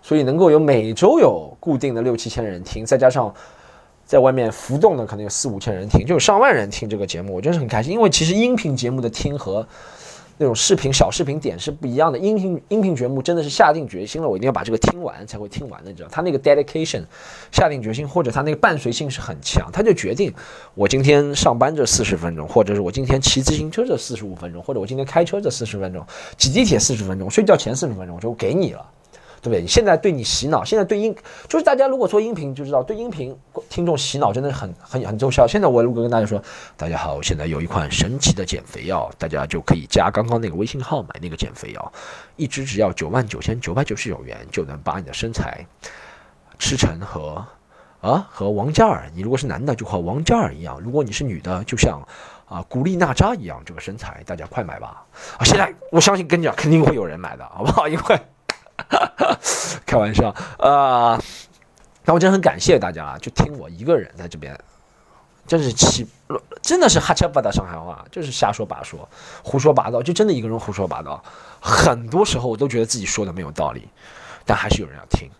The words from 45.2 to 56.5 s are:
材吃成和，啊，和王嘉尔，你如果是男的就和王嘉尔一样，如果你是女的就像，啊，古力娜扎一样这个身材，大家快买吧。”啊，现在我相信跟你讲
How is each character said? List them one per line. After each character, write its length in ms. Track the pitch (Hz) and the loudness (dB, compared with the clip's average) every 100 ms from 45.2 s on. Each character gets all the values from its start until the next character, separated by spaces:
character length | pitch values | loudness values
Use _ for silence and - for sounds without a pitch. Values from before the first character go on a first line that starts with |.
| 113 | -6
材 340 | 117 - - 87 _ - - - - _ _ _ _ | -6 -8 -10 -16 _ -20 -20 -20 -20 _ _ _ _
吃 180 | - 131 | -4 0
成 240 | - 82 | 0 -2
和， 420 | 98 76 76 80 113 _ _ _ _ _ | -10 -10 -10 -12 -14 _ _ _ _ _
啊， 260 | 95 147 196 | 0 0 0
和 200 | - 98 | -6 -4
王 240 | 104 120 | -2 0
嘉 140 | 156 220 | 4 4
尔， 220 | - 71 | 2 -6
你 80 | 82 | -8
如 80 | 101 | -2
果 80 | 127 | -2
是 100 | 139 | -2
男 180 | 80 139 | -4 -4
的 80 | |
就 120 | 120 113 | -4 -4
和 140 | 95 | -4
王 220 | 85 131 | -2 -2
嘉 160 | 160 233 | 2 2
尔 160 | 131 | 2
一 100 | 69 | -4
样， 140 | 85 - | -12 -10
如 100 | 117 | -4
果 100 | 139 | -2
你 120 | 127 | -2
是 100 | - | -4
女 160 | 143 87 | -6 -6
的 240 | 90 92 | -6 -6
就 140 | 107 120 | -4 0
像， 240 | - 73 - - - - _ | 0 0 -12 -20 -20 -20 _
啊， 160 | 92 87 | -14 -8
古 160 | 123 | -2
力 140 | 156 180 | -2 0
娜 160 | 170 | 0
扎 200 | 123 190 | 2 2
一 120 | 240 92 | 0 -8
样 160 | 65 64 | -14 -16
这 80 | |
个 60 | 80 | -14
身 180 | - 107 | -14 -12
材， 240 | - - - | -14 -16 -14
大 100 | 87 | -12
家 100 | 78 | -8
快 180 | - 92 | -8 -8
买 120 | 55 | -10
吧。” 240 | 58 - - - - - | -16 -18 -20 -20 -18 0
啊， 60 | 123 | 2
现 120 | 202 | 4
在 160 | 196 - - | 2 -4 0
我 100 | 165 | 4
相 160 | 180 196 | 4 2
信 100 | 170 | 0
跟 100 | 170 | 0
你 60 | |
讲 100 | 156 | 0